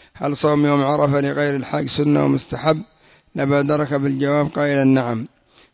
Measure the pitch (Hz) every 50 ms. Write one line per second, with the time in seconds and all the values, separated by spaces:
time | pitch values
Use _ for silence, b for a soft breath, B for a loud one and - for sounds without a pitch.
0 | b b b - - 143 143 - - 151 147 147 147 143 143 143 135 139 151 151
1 | 147 139 139 143 139 139 143 147 147 143 143 135 127 - - 147 147 127 - -
2 | 147 147 147 147 143 139 139 131 - - 127 123 143 160 156 156 - - b b
3 | b b b b b b - - 139 139 143 143 143 143 151 147 151 131 147 139
4 | 139 139 135 135 143 139 147 147 143 151 - 143 147 143 143 139 135 135 135 131
5 | 123 120 117 110 127 - _ _ b b b b b b